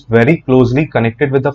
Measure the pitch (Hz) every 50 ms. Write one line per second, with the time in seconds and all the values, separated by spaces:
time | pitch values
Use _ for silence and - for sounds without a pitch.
0 | - - 110 117 117 135 165 160 - - 127 127 127 117 123 135 156 - - 123
1 | 117 117 113 - 147 139 131 139 - 143 139